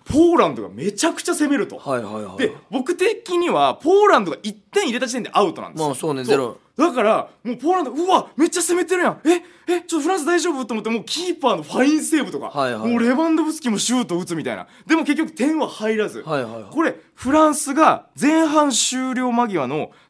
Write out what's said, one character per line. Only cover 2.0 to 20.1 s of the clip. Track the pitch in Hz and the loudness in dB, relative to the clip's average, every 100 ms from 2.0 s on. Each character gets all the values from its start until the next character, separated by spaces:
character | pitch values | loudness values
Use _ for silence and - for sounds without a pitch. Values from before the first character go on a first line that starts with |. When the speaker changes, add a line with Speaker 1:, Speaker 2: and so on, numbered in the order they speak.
Speaker 2:
は | 101 107 | -4 -10
い | |
は | 107 - | -10 -4
い。 | |
Speaker 1:
で、 | - - - | -4 -6 -8
僕 | 240 254 - | -6 -4 0
的 | 370 - - 349 | 0 -2 -4 -2
に | 330 | 2
は | 165 139 - | 2 2 2
ポ | 294 392 | 4 6
ー | 415 | 6
ラ | 285 | 6
ン | 180 | 2
ド | |
が | 135 | -6
一 | 208 | -10
点 | - _ 403 349 | -12 _ -2 0
入 | |
れ | 233 | -2
た | 247 | -4
時 | |
点 | 247 | -6
で | 170 | -2
ア | 175 | 0
ウ | 196 | 0
ト | 127 | 0
な | 92 | -10
ん | |
で | 160 | -4
す | |
よ。 | 151 | -4
Speaker 2:
ま | |
あ、 | 131 | -2
そ | 165 | -4
う | |
ね、 | 135 | -2
Speaker 1:
そ | |
う。 | 127 | 0
Speaker 2:
ゼ | 139 | 2
ロ。 | 120 - _ - | 0 -8 _ 0
Speaker 1:
だ | 330 | 0
か | 247 | 2
ら、 | 214 180 - _ | 2 2 -2 _
も | 226 | -10
う | 247 | -4
ポ | 294 | 0
ー | |
ラ | 370 | 0
ン | 269 | -2
ド、 | 262 | -4
「う | 359 | 2
わ、 | 339 - - | 2 0 0
め | 339 | 0
っ | |
ち | 349 | 0
ゃ | |
攻 | 330 349 | 0 0
め | 359 | 0
て | 370 | 0
る | |
や | 285 | 0
ん。 | 151 294 | 0 2
え、 | 349 - - - | 0 0 -12 -4
え、 | 349 | -4
ち | - 330 | -2 -2
ょ | |
っ | |
と | |
フ | 285 | 0
ラ | 381 | 0
ン | |
ス | 294 | 2
大 | 349 | 0
丈 | 330 | 0
夫？」 | 269 254 | -2 -4
と | |
思 | 220 | -4
っ | |
て、 | 220 | -2
も | 226 | -4
う | - | -4
キ | 302 359 | -6 -4
ー | 311 | 0
パ | 254 | 0
ー | 180 | 0
の | |
フ | 151 | -2
ァ | - 277 | 0 2
イ | |
ン | 311 | 2
セ | - 311 | 2 0
ー | 196 | 0
ブ | |
と | 151 | -6
か、 | 110 | -6
Speaker 2:
は | 147 131 | -2 -2
い | 110 | 0
は | 226 | 0
い。 | |
Speaker 1:
も | 240 | 2
う | |
レ | 233 262 | 2 2
バ | 330 | 2
ン | 320 | 2
ド | 311 | 0
フ | |
ス | 311 | -2
キ | 240 | -2
も | 196 | -2
シ | - | 0
ュ | 247 | 0
ー | 175 | 0
ト | 175 | -4
打 | 180 | -4
つ | 165 | -4
み | |
た | 131 | -4
い | 101 | -6
な。 | - - - | -10 -10 0
で | 320 | 0
も | 285 | 2
結 | 294 | -2
局 | 320 | -2
点 | - 269 320 | -2 0 0
は | 220 | -4
入 | - 214 220 | -4 -4 -2
ら | 196 | -4
ず。 | 113 | -6
Speaker 2:
は | 156 147 | -6 -4
い | |
は | 117 | -4
い | 113 | -8
は | |
い。 | 101 | -8
Speaker 1:
こ | 269 | -2
れ、 | 302 - _ | -2 -2 _
フ | - 247 | -10 0
ラ | 302 311 | 4 4
ン | 294 | 2
ス | 269 | -2
が | 277 285 147 - - | 4 4 4 -2 -2
前 | 254 320 320 | 2 4 4
半 | 302 294 | 4 2
終 | 220 - 254 262 254 | 2 0 -2 -4 -2
了 | 254 | 0
間 | 240 240 | 0 0
際 | 175 127 | -2 -2
の | 147 120 - _ | -4 -6 -12 _